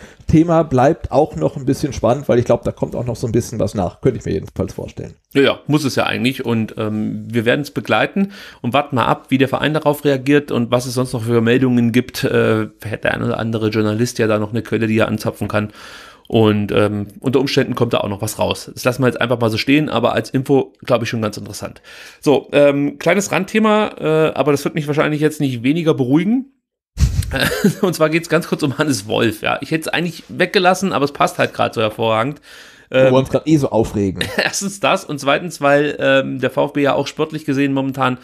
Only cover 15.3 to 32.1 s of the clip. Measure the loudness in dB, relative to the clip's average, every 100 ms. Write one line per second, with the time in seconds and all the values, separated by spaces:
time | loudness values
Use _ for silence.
15.3 | -6 -4 -2 -4 -8 -20 -20 -20 -20 -2
16.3 | 4 4 2 0 2 0 -2 -8 -6 0
17.3 | 0 2 0 0 -4 -2 -2 -2 -6 -8
18.3 | -4 -2 -4 -8 -6 -4 0 0 0 -2
19.3 | 0 0 0 2 2 2 0 0 0 -2
20.3 | -4 2 0 0 _ -2 0 0 -4 -4
21.3 | -6 -12 -12 -14 -14 -20 -20 -20 -2 2
22.3 | 2 2 4 4 4 -2 -2 0 0 0
23.3 | -4 0 2 2 2 0 -2 0 2 2
24.3 | 2 2 0 -2 -4 -2 0 0 0 0
25.3 | 0 -2 0 -2 0 0 0 2 2 2
26.3 | 0 -2 _ _ _ _ 0 0 0 -4
27.3 | -2 -2 0 0 2 -2 2 0 0 0
28.3 | -2 0 -2 -2 0 -2 -2 -2 0 0
29.3 | 0 -2 -4 -4 -6 -4 -4 -4 -8 -12
30.3 | -4 0 2 2 2 0 0 -2 0 -2
31.3 | 0 -4 0 -2 0 -2 0 0